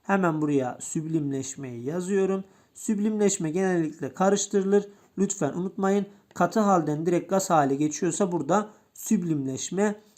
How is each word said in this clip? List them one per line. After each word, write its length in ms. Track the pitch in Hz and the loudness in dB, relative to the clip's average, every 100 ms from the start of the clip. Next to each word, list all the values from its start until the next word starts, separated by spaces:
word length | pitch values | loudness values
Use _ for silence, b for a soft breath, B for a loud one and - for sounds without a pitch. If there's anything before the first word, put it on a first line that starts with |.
Hemen 380 | - 196 175 156 | -2 2 2 2
buraya 360 | 151 139 123 - | 2 2 0 -6
süblimleşmeyi 1000 | - 165 156 160 143 135 135 - 131 120 | -8 -6 -2 -2 -2 -4 -6 -10 -12 -8
yazıyorum. 600 | 131 175 180 196 190 190 190 b b | -6 -6 -2 0 0 -2 -6 b b
Süblimleşme 800 | - - 202 214 214 202 - 160 | -10 -4 0 0 2 2 2 -2
genellikle 640 | 175 190 175 156 - 135 | 0 2 2 0 -4 -8
karıştırılır. 760 | - 190 196 - 202 190 202 202 b b - | 0 2 2 0 0 4 2 2 b b -2
Lütfen 360 | 196 - 143 | -2 0 -2
unutmayın. 520 | 170 185 202 190 202 196 b b | -2 -6 -2 0 0 -2 b b
Katı 260 | - 175 226 | -2 0 2
halden 460 | 202 180 151 151 170 | 4 2 2 -2 0
direkt 240 | 170 170 | 0 0
gaz 200 | 190 190 | -2 2
hale 260 | 160 139 139 | 2 4 2
geçiyorsa 560 | 151 - 175 160 196 | 0 0 -2 0 0
burada 380 | 175 139 202 208 B B | 0 0 0 0 B B
süblimleşme 1040 | - - 208 170 151 135 131 - 180 208 208 b | -16 0 0 2 -2 -2 -6 -6 0 0 -2 b